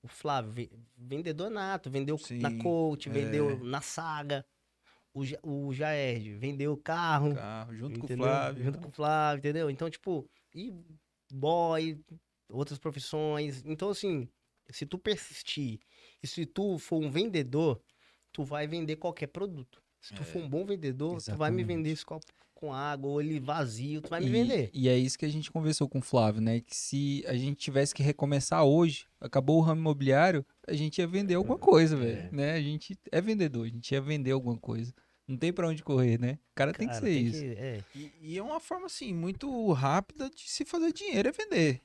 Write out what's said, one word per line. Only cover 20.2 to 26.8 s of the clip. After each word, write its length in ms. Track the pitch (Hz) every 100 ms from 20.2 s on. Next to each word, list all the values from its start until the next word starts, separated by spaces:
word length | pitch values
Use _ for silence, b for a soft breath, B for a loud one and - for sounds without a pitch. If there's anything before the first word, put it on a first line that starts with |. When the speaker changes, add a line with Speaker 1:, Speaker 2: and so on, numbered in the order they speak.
Speaker 2:
É. 40 | 147
Speaker 1:
for 160 | 165
um 80 | 151
bom 160 | 147 196
vendedor, 560 | 202 147 131 151 175
tu 140 | 147 107
vai 160 | 156
me 60 | -
Speaker 3:
Exatamente. 20 | 113
Speaker 1:
vender 240 | 139 156
esse 140 | 156 -
copo 200 | 160 - b b -
com 180 | 151
água 360 | 131 143 143 139
ou 120 | 143
ele 180 | 151 156
vazio, 640 | 131 156 135 110 139 151
tu 80 | 151
vai 120 | 165
me 60 | 131
Speaker 3:
E, 20 |
Speaker 1:
vender. 400 | 226 240 233 113
Speaker 3:
e 140 | - 127
é 80 | 127
isso 200 | 127 -
que 80 | 151
a 40 |
gente 220 | 151 151
conversou 380 | 165 156 151 143
com 80 | 135
o 20 |
Flávio, 380 | - 123 107 107
né? 180 | 110 117
Que 140 | -
se 480 | -